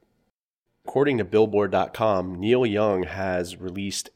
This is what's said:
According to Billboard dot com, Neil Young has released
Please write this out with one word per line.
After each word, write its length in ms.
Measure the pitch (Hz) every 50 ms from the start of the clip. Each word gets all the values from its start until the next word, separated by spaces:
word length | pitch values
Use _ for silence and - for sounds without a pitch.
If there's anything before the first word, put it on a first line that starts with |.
| _ _ _ _ _ _ _ _ _ _ _ _ _ _ _ _ -
According 340 | - - 135 143 147 131 113
to 60 | 95
Billboard 460 | 85 107 107 113 107 104 104 101 92
dot 220 | 95 92 87 - -
com, 420 | - 113 107 98 92 90 92 90
Neil 300 | 87 101 113 123 127 127
Young 380 | 110 104 104 110 104 98 92 87
has 520 | 82 90 95 95 95 90 90 87 87 92
released 540 | 90 92 92 90 98 101 98 - - - - _